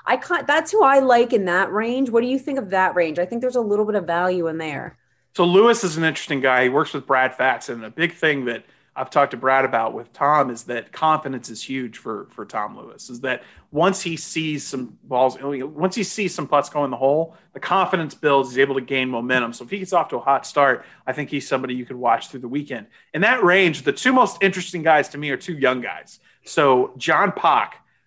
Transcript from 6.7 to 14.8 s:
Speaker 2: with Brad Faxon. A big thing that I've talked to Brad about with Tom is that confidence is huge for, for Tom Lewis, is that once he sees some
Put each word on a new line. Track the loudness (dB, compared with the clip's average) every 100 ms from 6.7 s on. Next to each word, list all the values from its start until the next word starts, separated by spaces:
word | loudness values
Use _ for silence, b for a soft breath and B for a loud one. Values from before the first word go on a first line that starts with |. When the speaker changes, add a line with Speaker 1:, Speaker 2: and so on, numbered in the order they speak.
| 2 0
Speaker 2:
with | -4 0
Brad | 2 2 0
Faxon. | 0 0 -6 -10
A | -10
big | -4 -4
thing | 0 -2 0
that | -4 -6 b b b
I've | -10 -2
talked | 2 2
to | 0
Brad | 2 2
about | 2 0 -2
with | -6 -12
Tom | -2 2 2 2
is | -4
that | -8 -8 -10
confidence | -2 0 0 -2 -10 -10
is | -14
huge | -10 -8 -8 -12
for, | -10 -10 -12
for | -16
Tom | -10 -8 -8 -10
Lewis, | -20 -20 -18
is | -8
that | -6 -6 B B B
once | 0 0 0
he | -4 -8
sees | -8 -6 -4 -6
some | -6 -10